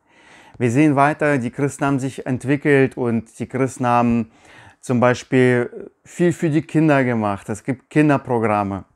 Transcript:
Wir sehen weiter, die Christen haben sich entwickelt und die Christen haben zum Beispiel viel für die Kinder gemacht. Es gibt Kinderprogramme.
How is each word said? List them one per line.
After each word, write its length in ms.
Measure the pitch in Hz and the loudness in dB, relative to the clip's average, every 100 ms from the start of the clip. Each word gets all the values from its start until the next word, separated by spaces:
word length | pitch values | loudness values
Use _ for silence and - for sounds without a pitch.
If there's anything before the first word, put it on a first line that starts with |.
| _ _ - - - - | _ _ -20 -20 -18 -4
Wir 140 | 120 | 0
sehen 240 | 123 156 | 2 2
weiter, 440 | 139 143 156 151 143 | 4 2 2 0 0
die 120 | 117 | -4
Christen 340 | - 139 - | -4 -6 -4
haben 140 | 139 139 | -4 -2
sich 280 | 131 - - | -6 -8 -8
entwickelt 680 | 123 123 143 156 139 131 - | -6 -4 -2 2 2 2 -2
und 440 | 123 113 - - | -2 -4 -6 -12
die 80 | 117 | -8
Christen 380 | 127 131 - 123 | -4 -4 -2 0
haben 440 | 120 120 117 113 _ - - - _ | 2 2 0 -4 _ -20 -20 -20 _
zum 200 | - 120 | -4 0
Beispiel 920 | 123 120 - 131 127 123 120 220 - _ | 2 0 0 2 4 2 -2 -10 -18 _
viel 280 | _ - 175 | _ -2 0
für 160 | 147 170 | 0 -2
die 140 | 156 | -2
Kinder 400 | - 156 160 139 | 0 0 2 2
gemacht. 460 | 123 117 107 98 - | 2 0 -2 -4 -8
Es 160 | 104 | -10
gibt 260 | - 117 _ | -8 -10 _
Kinderprogramme. 920 | 151 151 135 - 117 110 104 98 98 - | 0 2 0 0 -2 0 0 -2 -6 -10